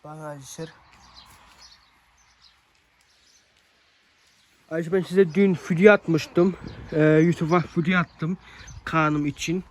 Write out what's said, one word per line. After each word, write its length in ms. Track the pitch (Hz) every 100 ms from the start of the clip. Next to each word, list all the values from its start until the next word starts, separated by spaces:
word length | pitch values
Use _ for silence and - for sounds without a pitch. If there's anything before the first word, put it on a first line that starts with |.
Bana 240 | 151 156 151
acışır. 440 | 143 131 - 160 - _ _ - - - - _ _ - - _ _ _ _ _ _ _ _ _ _ _ _ _ _ _ _ _ _ _ _ _ _ _ _ _ _ _ _ _
Ayrıca 220 | 165 165
ben 100 | 190
size 320 | 170 180 185
dün 240 | 156 202 170 -
video 220 | 165 208
atmıştım. 640 | 208 - 160 - - 185 - - - -
Ee, 100 | 160
YouTube'a 600 | 156 156 175 160 160 175 - -
video 240 | 165 185
attım 380 | 165 - 160 185 - - - -
karnım 420 | - 160 151 151 147
için. 380 | 139 - 180 -